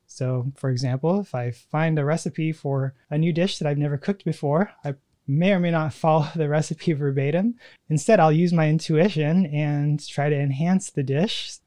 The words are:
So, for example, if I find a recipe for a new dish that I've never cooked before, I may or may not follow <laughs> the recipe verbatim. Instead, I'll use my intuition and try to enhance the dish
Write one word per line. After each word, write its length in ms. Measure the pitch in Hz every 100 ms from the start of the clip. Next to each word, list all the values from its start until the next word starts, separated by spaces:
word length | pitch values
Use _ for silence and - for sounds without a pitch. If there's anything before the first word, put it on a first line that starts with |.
| _
So, 460 | - 127 127 131 135
for 140 | 135
example, 500 | 123 131 131 160 196
if 140 | 196
I 180 | 127 120
find 460 | 117 _ 151 160 156
a 60 |
recipe 460 | 143 160 165 - 160
for 440 | 156 143 139 135 - _
a 60 | 151
new 160 | 165
dish 260 | 165 196 -
that 100 | 151
I've 100 | 147
never 180 | 147 143
cooked 280 | - 196
before, 480 | 175 156 147 151 202 -
I 100 | 143 135 _ _ -
may 240 | 143 185
or 80 | 190
may 100 | 175
not 240 | 165 156
follow 320 | - 165 156 151
<laughs> 40 |
the 140 | 165 151
recipe 440 | 151 156 156 -
verbatim. 600 | 143 143 135 139 170 226 233 - - -
Instead, 300 | 156 - 214
I'll 140 | 160
use 200 | 156 175
my 160 | 170 156
intuition 800 | 160 - 156 196 151 147 180 156
and 580 | 147 151 147 147 147 -
try 220 | - 147
to 80 | 147
enhance 540 | 143 135 170 190 -
the 140 | -
dish 540 | 135 139 220 - - -